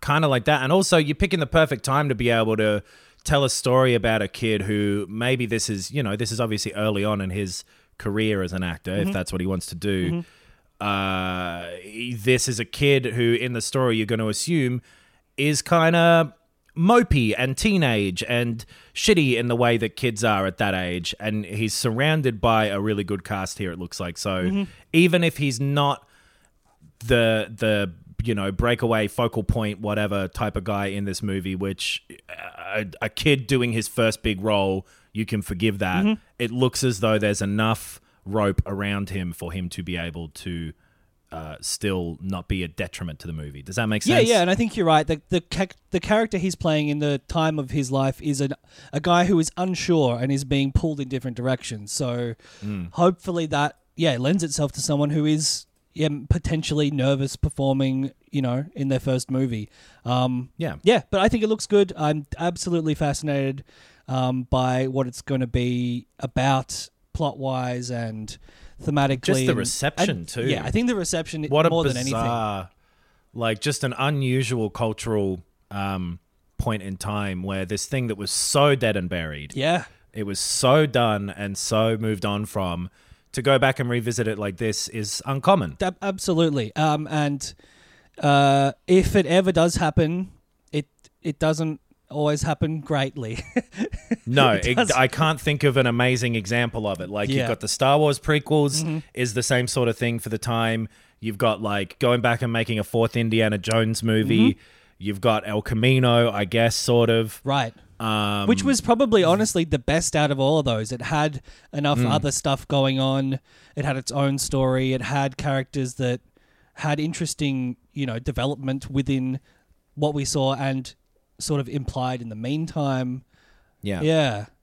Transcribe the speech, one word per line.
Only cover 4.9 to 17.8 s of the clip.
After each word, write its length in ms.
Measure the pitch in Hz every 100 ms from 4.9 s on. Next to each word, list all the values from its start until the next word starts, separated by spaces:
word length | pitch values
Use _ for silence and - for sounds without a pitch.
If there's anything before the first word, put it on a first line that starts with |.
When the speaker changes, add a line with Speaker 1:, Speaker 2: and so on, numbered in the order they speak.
| 101 95
Speaker 1:
maybe 380 | 107 120 131 120
this 240 | 113 -
is, 200 | 104 92
you 120 | 139
know, 140 | 120 104
this 140 | 113
is 80 | 113
obviously 320 | 117 107 -
early 300 | 92 107 101
on 160 | 104 104
in 100 | 95
his 340 | 92 98 90 - _ _ _
career 440 | 110 101 110 104
as 100 | 92
an 100 | 90
actor, 300 | 90 80 -
if 100 | 95
Speaker 2:
Mm-hmm. 80 | 190
Speaker 1:
that's 200 | 98 90
what 80 | 92
he 60 | 90
wants 200 | 95 -
to 80 |
do. 360 | 87 104 98 85
Speaker 2:
Mm-hmm. 100 | 170 165 _ _ _ _ _
Speaker 1:
Uh, 840 | 101 98 95 95 92 90 90 85 85 90
he, 320 | 92 107 123
this 340 | 120 104 127 -
is 120 | 113
a 40 |
kid 420 | 117 - 143 139 123
who, 280 | 117 117
in 180 | 117 123
the 80 | 120
story, 360 | - 139 127 113
you're 100 | 104
gonna 220 | 113 110
assume 540 | 104 - 165 131 123 - _ _ _ _ -
is 260 | 143 147
kinda 720 | - 170 165 170 170 170 160 - _ _ _ -
mopey 560 | 170 240 240 147 113 104
and 180 | 127 131
teenage 680 | 220 196